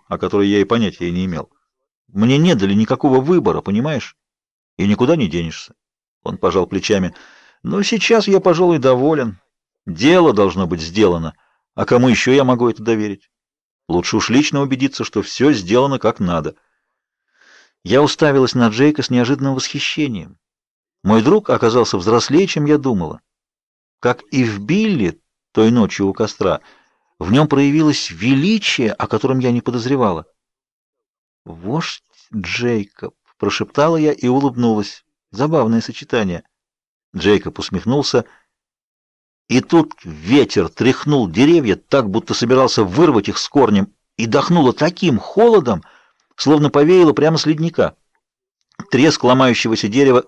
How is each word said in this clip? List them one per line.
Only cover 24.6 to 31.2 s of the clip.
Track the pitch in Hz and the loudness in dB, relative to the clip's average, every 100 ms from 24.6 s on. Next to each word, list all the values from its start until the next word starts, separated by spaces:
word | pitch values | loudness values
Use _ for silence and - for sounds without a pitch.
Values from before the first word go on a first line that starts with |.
Билли | 104 190 220 165 90 - _ _ _ | -2 -2 0 0 -2 -6 _ _ _
той | - 110 | 0 2
ночью | 120 98 - 98 | 2 0 -2 -4
у | |
костра, | - 110 - 101 78 - _ _ _ _ _ | -2 -6 -2 -4 -4 -8 _ _ _ _ _
в | 85 | 0
нём | 131 151 | 0 2
проявилось | 139 139 151 151 131 - | 2 2 2 0 -2 -6
величие, | 82 117 135 180 220 - - 110 | -6 -2 0 0 -2 -2 -2 -4
о | - 120 | -4 -4
котором | - 131 131 | -2 -2 0
я | 123 | 0
не | 120 | -2
подозревала. | 127 120 120 135 110 82 - _ _ _ _ _ _ _ _ _ | -2 -6 -4 0 0 -2 -10 _ _ _ _ _ _ _ _ _